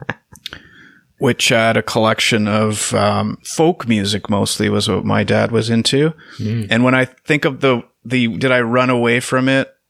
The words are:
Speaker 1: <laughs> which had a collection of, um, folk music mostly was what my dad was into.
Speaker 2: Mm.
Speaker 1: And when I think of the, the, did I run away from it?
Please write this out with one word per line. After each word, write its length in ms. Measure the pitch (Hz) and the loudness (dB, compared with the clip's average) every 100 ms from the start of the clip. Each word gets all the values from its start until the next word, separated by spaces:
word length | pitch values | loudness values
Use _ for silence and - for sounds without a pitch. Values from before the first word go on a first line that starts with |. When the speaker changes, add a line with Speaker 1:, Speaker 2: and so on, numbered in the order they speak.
Speaker 1:
<laughs> 1160 | - - _ - - - - - - _ _ - | -14 -14 _ -20 -18 -18 -20 -20 -20 _ _ -4
which 300 | 135 - - | -2 0 2
had 280 | 117 113 113 | 2 2 0
a 60 | |
collection 640 | - 120 110 110 - 113 104 | 0 0 0 0 0 0 2
of, 440 | 107 110 104 - | 0 0 -2 -2
um, 440 | 110 104 104 107 - | 0 0 0 -2 -6
folk 440 | - - 160 175 117 | -8 0 0 0 0
music 400 | 107 98 101 - | 0 0 -4 -2
mostly 400 | 101 107 - 104 | -2 -2 -2 0
was 200 | 104 104 | 0 0
what 160 | 95 | -2
my 180 | 104 107 | 0 0
dad 260 | 104 107 107 | 0 0 0
was 180 | 113 110 | 0 0
into. 420 | 113 - 135 156 156 - - | 0 0 0 0 -2 -16 -8
Speaker 2:
Mm. 280 | 107 117 104 | -6 -4 -2
Speaker 1:
And 140 | 117 | 2
when 100 | 127 | 2
I 100 | 131 127 | 2 0
think 380 | - - 147 | -4 -2 0
of 160 | 156 127 | -2 0
the, 220 | 135 120 - _ | 0 0 -2 _
the, 240 | - 127 117 87 | -4 0 0 0
did 140 | 131 | 0
I 80 | 127 | 2
run 300 | 117 123 127 | 2 0 2
away 300 | 123 117 120 | 2 2 0
from 280 | - 131 131 | 0 0 2
it? 240 | 135 127 _ | 0 -2 _